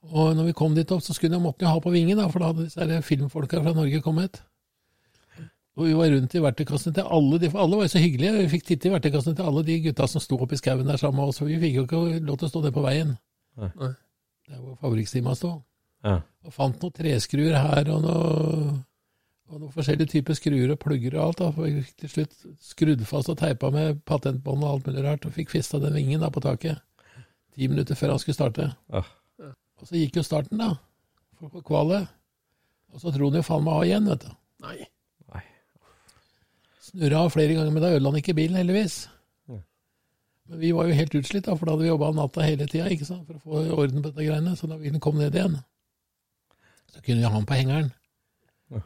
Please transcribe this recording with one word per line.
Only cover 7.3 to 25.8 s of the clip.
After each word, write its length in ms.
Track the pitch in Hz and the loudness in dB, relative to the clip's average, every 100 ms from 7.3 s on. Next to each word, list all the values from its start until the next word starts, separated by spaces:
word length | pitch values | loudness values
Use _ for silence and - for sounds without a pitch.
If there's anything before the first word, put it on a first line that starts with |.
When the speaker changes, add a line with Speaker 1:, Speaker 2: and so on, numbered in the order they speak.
| 165 | 4
Speaker 1:
de, 80 | 170 | 2
for 80 | 185 | 2
alle 160 | 170 202 | 2 4
var 80 | 185 | 2
jo 60 | |
så 80 | 180 | 4
hyggelige. 360 | 170 127 170 220 | 4 4 2 2
Vi 80 | 180 160 | 2 0
fikk 80 | - | 0
titte 220 | 165 180 | 0 2
i 40 | 190 | 2
verktøykassen 400 | 151 143 143 160 | 2 0 0 -2
til 80 | 170 | 0
alle 160 | 143 160 | 0 2
de 80 | 165 | 0
gutta 240 | 160 127 127 | 0 0 0
som 140 | 151 | 0
sto 160 | - 131 | -2 -2
oppe 140 | 127 139 | -2 -2
i 60 | |
skauen 260 | - 131 131 | 0 0 0
der 100 | 127 | 0
sammen 220 | 147 135 | 0 0
med 100 | 139 | 0
oss, 80 | 131 | -2
for 80 | 147 | -2
vi 80 | 160 | 0
fikk 140 | 165 131 | 2 0
jo 80 | 131 | 0
ikke 360 | 165 170 165 151 | 0 0 -2 -2
lov 140 | 143 | -4
til 80 | 160 | -2
å 40 | |
stå 80 | 165 | 0
nede 100 | 151 | 0
på 120 | 139 139 | 0 0
veien. 260 | 147 156 123 _ _ _ - | 2 0 -4 _ _ _ -8
Speaker 2:
Nei. 100 | 98 175 | -8 -6
Speaker 3:
Nei. 140 | 135 131 _ _ _ _ _ | -8 -8 _ _ _ _ _
Speaker 1:
Det 80 | 131 | -18
er 80 | |
hvor 160 | 131 123 | -16 -6
fabrikkstima 560 | 135 113 107 127 120 - | -2 0 0 -2 -2 -2
stod. 220 | 175 165 - _ _ _ 107 | -4 -6 -14 _ _ _ 0
Speaker 2:
Ja. 80 | 92 - _ 170 | 0 -2 _ -20
Speaker 1:
Og 80 | - | -2
fant 240 | 139 123 | -2 0
noen 140 | 175 - | -8 -4
treskruer 640 | 156 127 - 139 156 147 | 0 0 0 0 2 4
her, 320 | 131 143 143 | 4 2 2
og 100 | 156 160 | 2 2
noe, 680 | 165 165 156 156 156 147 143 131 _ _ _ _ _ _ | 2 2 2 2 0 0 -2 -6 _ _ _ _ _ _
og 80 | 151 | -16
noen 160 | 151 165 | -12 -4
forskjellige 380 | 143 151 156 160 | 0 2 2 0
typer 220 | 139 151 | 0 0
skruer 340 | - 139 127 | 2 2 2
og 60 | 147 | 0
plugger 360 | 151 139 120 151 | 0 0 0 0
og 40 | 160 | 0
alt 160 | 170 | 0
da. 80 | 175 | -2
For 140 | 151 160 | 0 -2
vi 160 | 147 | -2
fikk 160 | 131 _ 147 | -4 _ -8
til 80 | - | -4
slutt 200 | 151 _ - 151 | -4 _ -20 -20
skrudd 400 | - - 156 139 110 | -20 0 2 4 0
fast 180 | - 117 | -4 -4
og 40 | - | -2
teipa 260 | 160 120 135 143 | -2 0 0 0
med 260 | 156 147 - | 0 -2 -2
patentbånd 560 | - 139 131 135 135 | -2 -2 -4 -4 -2
og 80 | 143 | -2
alt 160 | 139 135 | -2 -4
mulig 140 | 135 139 | -4 -2
rart, 220 | 147 151 | -2 -6
og 60 | 156 | -8
fikk 160 | 156 | -4
festa 300 | 160 - 147 | -4 -2 -2